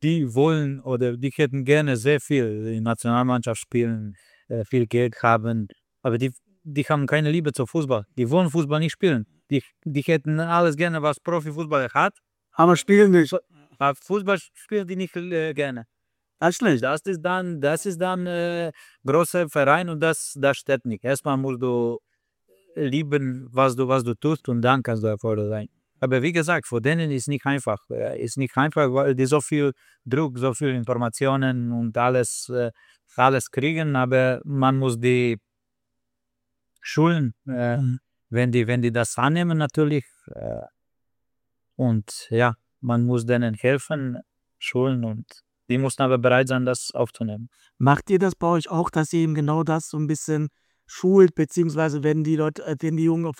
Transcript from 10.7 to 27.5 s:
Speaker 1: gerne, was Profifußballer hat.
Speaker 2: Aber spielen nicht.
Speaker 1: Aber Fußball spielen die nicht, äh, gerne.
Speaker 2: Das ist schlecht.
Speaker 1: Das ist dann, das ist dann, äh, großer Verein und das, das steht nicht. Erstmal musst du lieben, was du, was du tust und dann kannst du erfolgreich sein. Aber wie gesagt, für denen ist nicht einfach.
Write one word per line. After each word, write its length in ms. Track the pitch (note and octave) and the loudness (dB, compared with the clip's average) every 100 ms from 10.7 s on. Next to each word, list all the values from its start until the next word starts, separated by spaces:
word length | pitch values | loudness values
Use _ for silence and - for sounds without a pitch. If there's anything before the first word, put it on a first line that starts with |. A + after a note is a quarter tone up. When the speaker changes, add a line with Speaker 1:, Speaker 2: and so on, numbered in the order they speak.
| D3 | 2
Speaker 1:
gerne, 260 | F3 D#3+ | -2 0
was 180 | D3 C#3+ | -2 -2
Profifußballer 680 | - E3+ D3+ D3 D#3 D3 B2 | -4 -4 -4 -8 -2 -2 0
hat. 240 | C#3+ F#3+ - _ _ _ | 0 0 -2 _ _ _
Speaker 2:
Aber 240 | - E3+ E3+ | 4 6 6
spielen 340 | - G3+ G3+ | 6 6 8
nicht. 240 | F3+ D3 F#3 - _ _ - | 6 4 -2 -8 _ _ -2
Speaker 1:
Aber 160 | C#3 C3+ | -2 0
Fußball 420 | - G#3 G3 F#3+ | -4 -4 -2 -2
spielen 480 | - - - G#3 F3+ | -4 -20 -6 -4 -4
die 100 | F#3 | -6
nicht, 200 | F#3 F3 | -8 -8
äh, 360 | F3+ E3 D#3+ | -6 -4 -2
gerne. 320 | C#3+ C#3+ B2 A#2 _ _ _ _ _ | -4 -4 -6 -14 _ _ _ _ _
Speaker 2:
Das 120 | E3 | 0
ist 60 | F3+ | 2
schlecht. 260 | A3+ B2+ | 2 2
Speaker 1:
Das 180 | B2+ D3+ | 0 -2
ist 200 | G3 F3 | -4 -4
dann, 380 | F3 F#3 F3+ D#3+ | -4 -4 -4 -2
das 260 | C#3 D#3+ G3+ | -2 -2 -4
ist 140 | E3 | -4
dann, 260 | F#3 F#3 F3+ | -4 -4 -4
äh, 460 | F3 F3 E3+ E3+ - - _ C3 | -4 -4 -4 -6 -10 -20 _ 0
großer 420 | D3+ E3 F3+ E3 | 0 2 -2 -2
Verein 400 | D3+ C#3 D#3+ F3+ | 0 2 2 0
und 120 | D#3 | -2
das, 360 | D#3+ D#3 - C#3+ | -2 -2 -6 -2
das 180 | C#3 C3 | 0 0
steht 260 | - C3+ | -2 -2
nicht. 200 | B2 G#2+ | -2 -6
Erstmal 320 | A#2+ C#3 D3+ C3+ | -4 -4 -2 -2
musst 260 | C3+ B2 | -2 -2
du 380 | B2+ A#2+ A#2 A#2 - _ _ _ _ _ _ | -2 0 0 -4 -10 _ _ _ _ _ _
lieben, 720 | - C#3 C#3 D3 D3 C3+ B2+ B2 | -6 -2 -2 0 -2 -2 -6 -4
was 260 | B2+ C3+ A#2+ | 0 2 2
du, 100 | B2+ | 0
was 140 | C3 | 0
du 100 | A#2+ | 0
tust 340 | A2+ D3 D#3 - | -2 -2 -2 -2
und 140 | A#2+ | 0
dann 200 | A#2+ C3 | 2 2
kannst 200 | B2 A2+ | 0 -2
du 60 | A2 | -2
erfolgreich 400 | G#2 A2+ G#2+ G#2 | -2 -2 -2 -2
sein. 200 | G#2+ G#2 _ _ _ | -6 -8 _ _ _
Aber 200 | C3 B2+ | 0 0
wie 100 | D3 | 0
gesagt, 340 | E3+ D#3+ E3 - | 0 0 -2 -2
für 140 | A#2+ | -2
denen 300 | B2+ E3 D#3 | 0 0 0
ist 180 | C3+ C#3+ | -2 -2
nicht 180 | C#3+ | -4
einfach. 320 | C#3 | -2